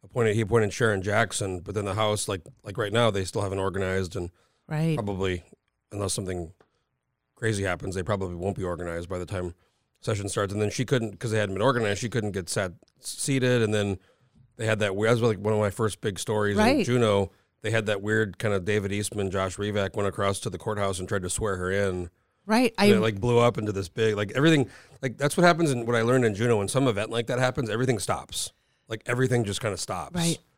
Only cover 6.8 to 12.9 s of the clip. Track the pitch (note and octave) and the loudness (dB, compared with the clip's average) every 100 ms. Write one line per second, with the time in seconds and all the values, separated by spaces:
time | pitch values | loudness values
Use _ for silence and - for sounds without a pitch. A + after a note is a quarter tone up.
6.8 | _ _ _ _ _ _ A2+ G#2 F#2+ F2 | _ _ _ _ _ _ -2 0 -2 -2
7.8 | F#2+ F#2 F2+ G2+ F#2+ F2 F#2 G2 F2+ E2+ | -4 -6 -2 -2 -2 -4 -4 -2 -4 -4
8.8 | F2 E2+ E2+ F#2 F2 F#2+ F2+ - _ _ | -6 -6 -6 -8 -6 -6 -6 -10 _ _
9.8 | _ _ - G#2+ G2 A2+ G2+ G2+ G#2 - | _ _ -4 -4 -2 -2 -2 0 -2 -2
10.8 | B2+ C3 A2 F#2+ A#2+ A2 G#2 F#2+ A#2 A#2+ | 0 0 -2 -6 -4 -2 -2 0 2 2
11.8 | A2 G2+ A#2+ A#2+ G#2 G2 F2 - F#2+ E2+ | 0 -2 -2 -4 -4 -4 -4 -4 -4 -6
12.8 | _ | _